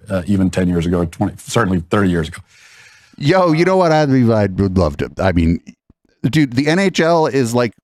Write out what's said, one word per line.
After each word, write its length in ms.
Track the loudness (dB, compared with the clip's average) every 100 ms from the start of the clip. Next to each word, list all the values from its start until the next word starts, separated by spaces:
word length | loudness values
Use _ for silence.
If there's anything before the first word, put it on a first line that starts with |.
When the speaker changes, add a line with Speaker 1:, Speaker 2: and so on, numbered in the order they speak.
| -6
Speaker 1:
uh, 120 | -6 -2
even 240 | 0 0
ten 180 | 0 -2
years 160 | -2 -2
ago, 200 | -2 -2
twenty, 300 | -4 -6 -6
certainly 420 | -6 -2 0 -2
thirty 320 | -2 -2 0
years 160 | -2 -4
ago. 120 | -10 -20 _ -20 -20 -20 -20 _ -6
Speaker 2:
Yo, 340 | 0 2 2
you 140 | 2 2
know 120 | 2
what? 140 | 2
I'd 200 | 2 2
be, 200 | 2 2
I 140 | 2 0
would 320 | 0 -2 0
love 200 | 0 -2
to. 140 | -8 -4
I 140 | -2
mean, 280 | 0 0 0 -6 -20 _ _ _ _
dude, 320 | -2 0 0
the 140 | 0 0
N 100 | 2
H 220 | 0 0
L 260 | 2 2 2
is, 300 | 0 0 0
like, 180 | -2 -4